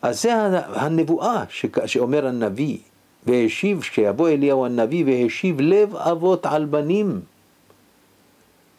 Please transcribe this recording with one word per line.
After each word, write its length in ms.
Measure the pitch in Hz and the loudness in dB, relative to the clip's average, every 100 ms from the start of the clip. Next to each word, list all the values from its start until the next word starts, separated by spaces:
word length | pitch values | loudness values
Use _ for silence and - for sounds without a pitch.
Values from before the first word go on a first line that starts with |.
אז 200 | 127 123 | -2 -2
זה 120 | 226 | 0
ה-, 500 | 233 208 185 - - | 2 2 0 -2 -6
הנבואה 600 | 143 165 156 165 208 226 104 | -2 0 2 0 0 -2 -6
שכ-, 360 | - - - - | -8 -4 -4 -2
שאומר 400 | 127 123 147 135 | -2 0 0 0
הנביא, 520 | 123 107 98 147 - - _ _ _ - | -2 -4 -2 -4 -6 -12 _ _ _ 0
"והשיב", 540 | 123 113 - 196 190 | 2 2 0 -2 -2
כשיבוא 480 | - - 104 101 165 | -4 0 0 2 2
אליהו 380 | 147 143 135 123 | 2 2 2 0
הנביא, 380 | 120 113 170 143 | 0 0 0 2
"והשיב 540 | 123 123 - 185 151 | 2 0 0 -2 2
לב 360 | 147 196 208 185 | 4 4 2 0
אבות 500 | 156 170 175 180 143 | -2 0 2 0 0
על 180 | 151 | -2
בנים". 560 | 151 151 147 196 208 107 - _ _ _ _ _ _ _ _ _ _ _ _ _ _ | 0 -2 0 0 0 -4 -8 _ _ _ _ _ _ _ _ _ _ _ _ _ _